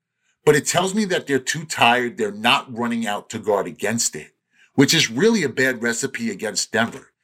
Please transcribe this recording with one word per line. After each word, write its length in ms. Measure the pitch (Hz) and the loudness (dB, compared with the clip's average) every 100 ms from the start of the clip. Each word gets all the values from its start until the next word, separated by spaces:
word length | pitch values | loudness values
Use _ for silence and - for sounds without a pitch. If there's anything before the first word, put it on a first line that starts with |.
| _ _ _ _ - | _ _ _ _ 4
but 100 | 147 | 4
it 100 | 135 | 2
tells 300 | 165 185 196 | -2 0 -2
me 80 | 208 | 0
that 220 | 175 - | -2 0
they're 120 | 139 | -2
too 260 | - 156 160 | 0 -6 -6
tired. 520 | - 123 123 120 98 | 2 4 4 0 -2
They're 140 | 104 | -6
not 420 | 104 113 135 - | -2 0 0 -2
running 320 | 113 117 117 110 | -6 -4 -2 -4
out 240 | 104 - | -6 -6
to 80 | 107 | -8
guard 280 | 95 101 90 | 0 0 0
against 480 | 78 98 117 - 78 | -4 -4 -2 -4 -6
it, 180 | - _ _ _ _ - | -16 _ _ _ _ 2
which 180 | 139 | 4
is 180 | 120 - | 4 0
really 320 | 117 214 226 | 2 2 4
a 60 | 143 | -2
bad 340 | 123 131 120 | 0 0 0
recipe 460 | 117 117 135 - 117 | -2 -2 -6 -6 -6
against 400 | 95 107 95 - | -6 -6 -4 -4
Denver. 400 | 110 113 - - _ | 0 -2 -4 -20 _